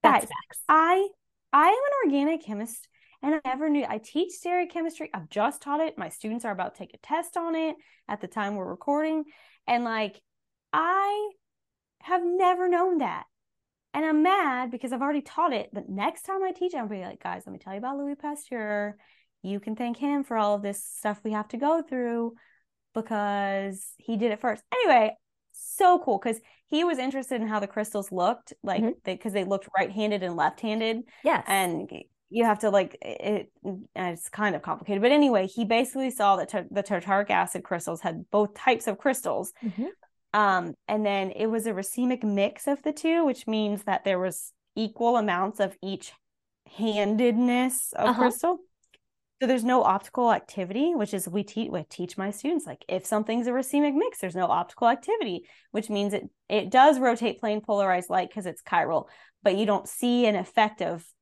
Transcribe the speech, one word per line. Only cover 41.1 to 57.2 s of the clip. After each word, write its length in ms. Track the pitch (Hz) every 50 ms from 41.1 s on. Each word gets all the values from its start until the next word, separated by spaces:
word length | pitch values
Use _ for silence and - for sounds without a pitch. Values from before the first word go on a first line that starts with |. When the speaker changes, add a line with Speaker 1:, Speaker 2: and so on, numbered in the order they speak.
| 202 196 190 190
Speaker 2:
it 140 | - - 214
was 200 | 220 226 226 214
a 40 | 226
racemic 500 | 208 185 196 - - 247 247 247 254 247 -
mix 440 | 214 202 196 196 202 - - -
of 140 | 285 285 277
the 100 | - 302
two, 320 | 302 311 - 320 330 339 330
which 240 | 285 247 - -
means 360 | - 220 220 214 208 208 202 -
that 180 | - 190 - -
there 160 | 196 190 180
was 320 | 185 185 180 - - - _ _ _ _ _
equal 400 | 214 220 214 220 - 233 233 247
amounts 460 | 240 214 208 175 175 196 202 214 -
of 160 | 202 190 190 _
each 300 | - 196 190 - - - - _ _ _ _ _ _ _ _ _ _ - -
handedness 1160 | - 214 220 208 208 202 202 220 214 254 240 220 226 247 247 240 247 254 254 254 - - - -
of 160 | - - 226
Speaker 1:
Uh-huh. 120 | 240 233 247
Speaker 2:
crystal. 340 | 247 233 - - 339 359 349 - _ _ _ _ _ - _ _ _ _ _ _ _ _ _
So 60 | 262
there's 160 | 247 262 247 220
no 200 | 247 254 254 -
optical 480 | - 185 202 - - - - 240 233 214
activity, 600 | - - - - 202 185 175 196 240 285 339 349
which 180 | 277 208 208 -
is 140 | 190 -
we 160 | 180 170 208 202
te-, 260 | - - 220 233 -
we 140 | - 175 156
teach 340 | _ - - 180 180 -
my 140 | - 190 202
students, 340 | 208 - - 285 349 311 -
like, 180 | 170 127 _ - -
if 160 | - 190 -
something's 420 | - 220 214 214 - 226 240 233
a 40 | 247
racemic 420 | 240 262 262 - - 285 294 294 269
mix, 260 | 294 427 494 - -
there's 160 | - 185 160
no 120 | 180 180
optical 400 | - - 170 - - - - 240 233
activity, 560 | 254 - - - 427 453 339 220 180 - - - - - _ _
which 180 | - 214 214 -
means 240 | 214 202 202 202 202
it, 160 | - - - _ _ _ _
it 200 | 202 214 - 190
does 300 | 202 254 262 302 302 254
rotate 400 | 262 247 254 -